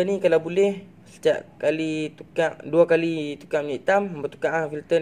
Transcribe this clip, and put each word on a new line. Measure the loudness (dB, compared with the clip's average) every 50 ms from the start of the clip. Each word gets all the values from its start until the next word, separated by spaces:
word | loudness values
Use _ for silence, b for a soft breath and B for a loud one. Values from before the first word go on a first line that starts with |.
| 2
ni | 2 0 0 2
kalau | 2 2 2
boleh | 0 0 0 0 0 0 0 -4 -12 -18 -20 -20 -20 -20
setiap | -10 -2 0 0 0 0 -4 -14 -10 -4
kali | -2 -2 -2 -2 -2 -4 -4 -4 -6 -8 -10
tukar, | -14 -20 -8 -2 -2 -2 -2 -2 -6 -6
dua | 0 4 4 4
kali | 4 4 2 2 0 -2 -4 -6 -6 -8
tukar | -12 -8 -4 -4 -4 -2
minyak | -4 -6 -4 0
hitam, | 2 2 2 0 -2
hampa | -6 -8 -8 -8
tukar | -6 -4 -4 -2 -2
ah | -2 -2 -4
filter | -6 -8 -4 0 0 0